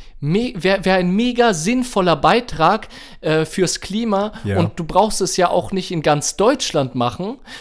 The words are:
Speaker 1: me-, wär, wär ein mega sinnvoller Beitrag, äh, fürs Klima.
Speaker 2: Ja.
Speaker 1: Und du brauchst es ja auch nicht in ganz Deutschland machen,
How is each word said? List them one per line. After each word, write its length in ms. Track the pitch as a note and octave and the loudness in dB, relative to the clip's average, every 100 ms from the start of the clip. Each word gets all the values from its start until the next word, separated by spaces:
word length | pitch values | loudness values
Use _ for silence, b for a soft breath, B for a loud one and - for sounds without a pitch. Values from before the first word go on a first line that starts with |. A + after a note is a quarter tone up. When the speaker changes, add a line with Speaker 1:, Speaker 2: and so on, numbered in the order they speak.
| b b | b b
Speaker 1:
me-, 340 | C#3+ G3 B3 E3+ | -2 0 -2 -2
wär, 260 | F#3 G3 | 0 0
wär 120 | F#3 F#3+ | 2 2
ein 160 | F3+ G3 | 2 2
mega 380 | B3 A#3+ A#3 | 0 2 2
sinnvoller 640 | E3 F3 B3+ B3 G3+ F3+ D3 | 2 0 0 0 0 2 4
Beitrag, 720 | D#3 A3+ B3 D#3 D#3+ G#3+ - B B B | 4 2 0 2 2 2 -4 B B B
äh, 240 | D#3 D#3 D#3 | -2 0 0
fürs 340 | - F3 - | 0 -2 -2
Klima. 540 | - G#3 A#3 G3 G#3+ G#3+ | -6 -4 -2 0 -2 -6
Speaker 2:
Ja. 160 | G3+ F#3+ | -2 0
Speaker 1:
Und 180 | E3+ - | 0 -2
du 60 | |
brauchst 380 | E3 F3+ G#3+ - | -2 2 2 0
es 160 | F3+ - | -2 0
ja 100 | F3 | 2
auch 220 | F3 - | 2 -2
nicht 200 | F#3+ F#3 | -4 -4
in 100 | E3+ | -2
ganz 340 | D3+ D3 - - | 2 0 0 0
Deutschland 600 | G#3+ D4 - D#3 B2+ B2 | 2 2 -2 -2 -2 -2
machen, 420 | A#2+ - G3 C4+ B B | -4 -4 -8 -10 B B